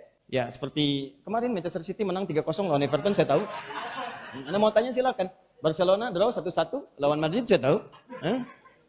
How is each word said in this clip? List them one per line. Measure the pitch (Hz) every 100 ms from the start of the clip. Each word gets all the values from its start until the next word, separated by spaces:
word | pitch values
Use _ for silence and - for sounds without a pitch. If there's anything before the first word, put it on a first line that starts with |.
| - _ _
Ya, | 127 120
seperti | - 139 151 147 143 139 -
kemarin | - 220 247
Manchester | 208 165 185
City | 165 185
menang | 202 180 196
tiga | 151
kosong | 151 160 196
lawan | 143
Everton, | 139 143 190
saya | 202 143 143
tahu. | 214 - - - - - - - -
Anda | 131 135 190
mau | 214
tanya, | 214 247
silakan. | 247 262 - 185 - _ _
Barcelona | 156 160 180 196 247
draw | 175 220
satu | 233 165
satu | 170 165 269 - -
lawan | 143 151
Madrid, | 156 196
saya | 226 185
tahu. | 127 180 - - - -
Hah? | 151 254 247 - - _